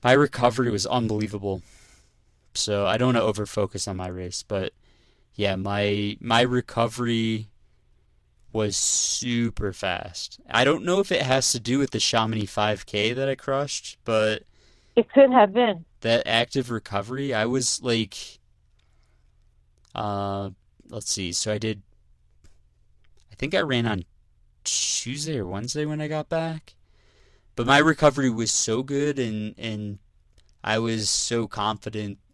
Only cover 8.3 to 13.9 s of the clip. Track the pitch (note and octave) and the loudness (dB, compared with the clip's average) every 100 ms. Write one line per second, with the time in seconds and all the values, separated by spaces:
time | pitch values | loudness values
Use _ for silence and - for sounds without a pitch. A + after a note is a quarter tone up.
8.3 | _ _ A2 G#2+ G2 - - - - B2 | _ _ -4 -2 0 0 0 0 -2 -2
9.3 | A#2+ A#2 - G2+ F#2 G2 F2+ - - - | 0 -2 -2 -6 -4 -4 -4 -8 -12 -14
10.3 | - - - - D3+ C3+ F#3 G3 F3+ C3+ | -16 -4 2 4 2 2 0 2 0 2
11.3 | C3 - B2 A2 C3 C#3 A2 - A#2 A2 | 2 2 -2 0 0 0 0 0 0 0
12.3 | A2 G#2 - G#2 G#2 - G#2 G#2+ B2+ C3+ | -2 -4 -2 0 -2 -4 -2 -2 0 -4
13.3 | C3+ - C3+ C#3+ - - | -4 -4 -4 -2 -8 -10